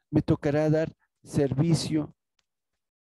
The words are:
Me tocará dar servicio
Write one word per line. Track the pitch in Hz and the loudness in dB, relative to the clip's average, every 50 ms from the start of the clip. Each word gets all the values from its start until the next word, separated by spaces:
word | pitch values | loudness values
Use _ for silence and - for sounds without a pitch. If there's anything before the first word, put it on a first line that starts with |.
| _ - | _ -4
Me | - 156 | -2 -2
tocará | - - 160 - - 147 143 151 156 156 | 0 0 0 0 0 -2 0 0 2 2
dar | 156 156 160 156 - _ _ _ _ _ - | 2 0 0 -2 -8 _ _ _ _ _ -16
servicio | - - 156 143 135 127 135 160 170 160 131 - - 151 156 147 - - _ _ _ _ _ _ _ _ _ _ _ _ _ _ _ _ _ _ | -6 -2 0 0 0 0 0 0 2 0 0 -2 -2 -4 -4 -4 -6 -10 _ _ _ _ _ _ _ _ _ _ _ _ _ _ _ _ _ _